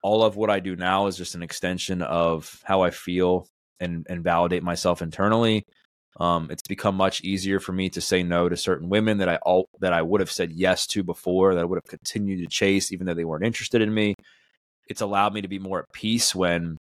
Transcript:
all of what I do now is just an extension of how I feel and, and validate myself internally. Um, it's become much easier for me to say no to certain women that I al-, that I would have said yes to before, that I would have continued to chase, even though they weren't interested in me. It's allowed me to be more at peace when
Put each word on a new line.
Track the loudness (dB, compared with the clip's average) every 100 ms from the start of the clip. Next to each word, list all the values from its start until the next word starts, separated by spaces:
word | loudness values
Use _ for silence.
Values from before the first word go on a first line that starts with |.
all | 2 4
of | 4 4
what | 0
I | 0
do | -2 -2
now | 0 2 0
is | -2
just | -10
an | -10
extension | -10 -6 -4 -4 -4 -4
of | -2 2 2 0 -6 -16
how | 0 2
I | 2
feel | 0 -4 0 2 2 -2 _ _ _
and, | -8 -6 -8
and | -4
validate | 0 2 2 0
myself | -2 0 0 0
internally. | -4 -2 2 4 4 0 -2 _ _ _ _ -2
Um, | 0 0 -2
it's | -12 -10
become | -2 -2
much | 2 0 0
easier | -4 -2 0 -2
for | -2
me | -2 -2
to | -4
say | 0 0
no | 2 2 2
to | 0
certain | -2 -2 2
women | 2 2 2
that | 2
I | 0
al-, | 4 2 2 _
that | 0
I | 2
would | 2 0
have | 0
said | -2 -6
yes | 0 0 2 -2
to | -4
before, | -4 -6 -2 4 4
that | 4
I |
would | 0 -4
have | -6
continued | -14 -8 -4 -4 -4
to | -4
chase, | 0 2 2 0
even | -4 -4
though |
they | -2 -4
weren't | -2
interested | -2 -4 0 2
in | 2
me. | 2 0 -2 _ _ _ _ _ _ _
It's | -6
allowed | -2 2 2
me | 0
to | -6
be | -8
more | -6 -6
at | -8
peace | -6 -2 0 0
when | 2 2 2 -2 -8